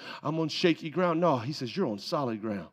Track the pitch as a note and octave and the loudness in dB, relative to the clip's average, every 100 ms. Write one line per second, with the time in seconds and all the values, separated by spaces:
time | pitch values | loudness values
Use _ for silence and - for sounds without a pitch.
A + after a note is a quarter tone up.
0 | - - D3 D#3+ D#3 - F3 D#3 E3 D3 | -14 -8 -4 -2 -2 2 4 2 0 0
1 | F3+ D#3+ E3+ B2+ A2 - B2 F3+ D#3 G2+ | 2 4 4 4 0 -4 -4 -2 -2 -2
2 | - D#3+ C3 G#2+ A2 G2+ - | -4 -2 -2 -2 -4 -4 -6